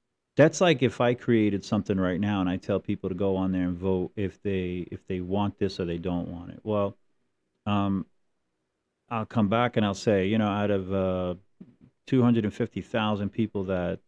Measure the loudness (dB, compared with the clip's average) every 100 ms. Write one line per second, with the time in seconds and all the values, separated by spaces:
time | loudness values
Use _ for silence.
0 | _ _ _ 4 4 6 2 4 2 2
1 | 0 2 2 4 4 0 0 -2 0 0
2 | 0 0 0 0 0 -2 -2 -2 -2 -4
3 | -4 -2 0 0 0 0 -2 -2 0 0
4 | -2 -4 -6 -4 -4 -2 -2 -6 -8 -12
5 | -8 -6 -2 0 -2 -2 -4 -2 -4 -4
6 | -2 -4 -4 -10 -12 -12 -4 -2 -2 -4
7 | _ _ _ _ _ _ -2 0 0 -2
8 | -4 _ _ _ _ _ _ _ _ _
9 | _ -6 -4 0 2 2 2 2 0 0
10 | 2 2 2 2 0 0 0 0 0 -2
11 | 0 0 -4 -6 _ _ -20 _ -20 _
12 | -2 2 4 4 0 -2 -6 -6 -6 -2
13 | 0 0 -2 -2 -2 -2 -2 -2 -2 -4